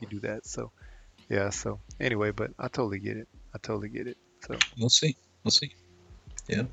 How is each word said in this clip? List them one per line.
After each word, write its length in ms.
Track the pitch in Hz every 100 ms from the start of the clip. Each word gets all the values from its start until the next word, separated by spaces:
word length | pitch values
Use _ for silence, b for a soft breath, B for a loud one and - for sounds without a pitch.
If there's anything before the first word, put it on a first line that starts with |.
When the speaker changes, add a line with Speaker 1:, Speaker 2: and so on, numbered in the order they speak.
Speaker 1:
you 60 | 113
do 120 | 101
that." 260 | 110 107 -
So, 260 | - 113 _ b b b b -
yeah, 220 | 104 98
so 280 | - 107 104 - -
anyway, 320 | 131 110 104
but 180 | 101 110 -
I 80 | 127
totally 320 | - 117 98
get 180 | 101 107
it. 120 | 113 - -
I 40 | -
totally 300 | - 107 104
get 200 | 113 113
it. 80 | 117 _ _ -
So 80 | 117 - -
Speaker 2:
We'll 100 | 113
see. 260 | - 156 135 _ _
We'll 80 | 110
see. 200 | - 143 - - - - - - - -
Yeah. 160 | 101 127